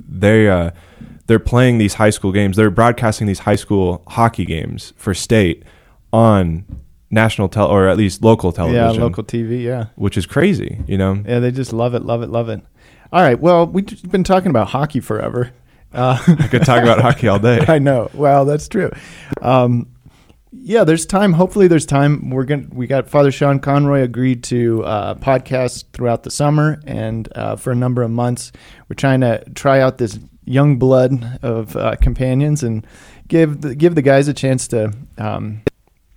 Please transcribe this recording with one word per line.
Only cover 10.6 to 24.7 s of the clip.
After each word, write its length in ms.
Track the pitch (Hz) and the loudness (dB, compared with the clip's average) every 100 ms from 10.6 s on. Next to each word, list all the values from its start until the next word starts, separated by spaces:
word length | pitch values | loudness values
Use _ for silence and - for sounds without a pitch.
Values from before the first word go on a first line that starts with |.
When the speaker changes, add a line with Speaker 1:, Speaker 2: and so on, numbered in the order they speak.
| - 110 - | -4 -10 -6
Speaker 1:
you 120 | 98 | -2
know? 240 | 95 98 101 | -2 -2 -2
Speaker 2:
Yeah, 120 | 120 | -2
they 120 | 123 | -2
just 200 | 127 127 | -4 -6
love 220 | 113 120 | -4 -2
it, 80 | 120 | -4
love 180 | - 117 | -4 -6
it, 80 | 117 | -4
love 180 | 117 113 | -6 -6
it. 140 | 104 - _ _ _ _ | -10 -14 _ _ _ _
All 100 | 170 | 2
right, 160 | 170 185 | 2 2
well, 280 | 160 175 170 | 4 4 2
we've 440 | 180 202 - 180 | -2 -6 -12 -6
been 140 | 190 | -2
talking 260 | 185 190 185 | 2 2 2
about 180 | 123 98 | 0 0
hockey 320 | 127 151 127 | -2 -4 -4
forever. 520 | - 107 113 120 120 - _ _ _ | -4 -6 -4 -4 -6 -10 _ _ _
Uh, 260 | 135 127 127 | -4 0 2
<laughs> 140 | - 160 | 2 2
Speaker 1:
I 80 | 147 | 2
could 160 | 123 | 2
talk 180 | 131 120 | 4 4
about 180 | 117 110 | 4 4
hockey 280 | 113 123 113 | 2 2 0
all 100 | 98 | 2
day. 220 | 113 120 - | 2 2 4
Speaker 2:
I 100 | 156 | 2
know. 320 | 139 127 101 | 2 0 -2
Well, 300 | 151 143 139 139 | -2 2 4 2
that's 200 | 151 - | -2 -4
true. 240 | 208 170 - - - - - | -4 -4 -8 -18 -20 -12 -6
Um, 460 | - 131 123 120 113 - - _ _ _ _ | 0 2 2 0 -4 -16 -20 _ _ _ _
yeah, 300 | - - 226 | -18 -2 2
there's 200 | 160 160 - | 4 2 0
time. 280 | 190 202 | 0 2
Hopefully 320 | 170 185 208 185 | 2 2 4 4
there's 160 | 165 - | 4 2
time. 440 | 143 143 147 127 | 2 2 0 -2
We're 140 | 131 | -6
gonna, 220 | 131 147 - | -4 -6 -6
we 140 | 123 123 | -10 -4
got 220 | 135 123 | -4 0
Father 200 | 147 143 | 2 2
Sean 280 | 131 143 139 | 2 0 0
Conroy 440 | 139 143 143 139 | 0 0 2 2
agreed 400 | 127 117 127 120 | 0 -2 -2 -2
to, 380 | - 123 117 | -4 -2 0